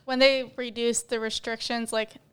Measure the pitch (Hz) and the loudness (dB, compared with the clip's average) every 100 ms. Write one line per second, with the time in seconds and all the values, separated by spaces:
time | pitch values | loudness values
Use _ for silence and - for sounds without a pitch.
0 | - 254 269 269 247 - 247 233 233 233 | -4 4 6 4 -2 -6 -8 -2 0 0
1 | - 233 220 - - 226 - 233 226 220 | -2 -4 -4 -4 -6 -6 -4 -4 -2 -2
2 | 220 - - | -2 -8 -20